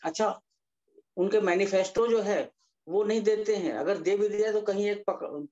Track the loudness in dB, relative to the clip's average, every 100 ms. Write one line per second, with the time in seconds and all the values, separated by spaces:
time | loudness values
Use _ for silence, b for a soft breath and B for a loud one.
0 | -8 -2 -2 -2 _ _ _ _ _ _
1 | _ -2 2 2 2 2 2 2 0 0
2 | 2 2 2 -2 -2 _ _ _ -4 -2
3 | 0 2 2 0 0 -2 -2 -2 -2 0
4 | 0 2 0 0 0 0 0 0 0 -2
5 | -4 -4 -6 -10 -6